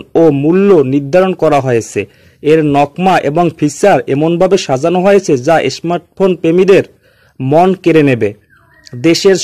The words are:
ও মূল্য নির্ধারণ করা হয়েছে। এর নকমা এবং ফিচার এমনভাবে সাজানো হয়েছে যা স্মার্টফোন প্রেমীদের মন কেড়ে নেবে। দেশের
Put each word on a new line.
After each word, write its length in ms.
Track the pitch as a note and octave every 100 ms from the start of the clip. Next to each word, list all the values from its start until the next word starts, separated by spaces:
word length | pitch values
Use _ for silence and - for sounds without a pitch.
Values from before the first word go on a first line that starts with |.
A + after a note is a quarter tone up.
| -
ও 80 | - E3 C#3
মূল্য 280 | D3 F#3 G3+ F3+ C3
নির্ধারণ 400 | C#3 C#3 F3+ F#3+ F3+
করা 160 | D#3 C#3+
হয়েছে। 400 | C3 A#2 - G#2+ G2 _ _ _
এর 180 | D3 D#3+ D3+
নকমা 400 | C#3+ C#3+ - F#3 E3 C#3
এবং 140 | D#3 E3+ -
ফিচার 420 | D3+ - G3+ D3+ B2
এমনভাবে 420 | C3+ D#3+ E3+ F#3 F#3 -
সাজানো 320 | C3 E3 F3+ F#3+
হয়েছে 260 | G3+ F#3+ C#3 C3+
যা 100 | D#3+ - -
স্মার্টফোন 540 | E3 F3 - - F#3+ F3
প্রেমীদের 480 | E3 F3 F#3+ F3+ - _ _ _ _ -
মন 280 | C3 D3+ F#3 F3+
কেড়ে 200 | E3+ D#3
নেবে। 280 | C#3+ A#2+ G#2 G#2 _ _ _ _ _ B2 D#3+
দেশের 300 | E3 G3+ F#3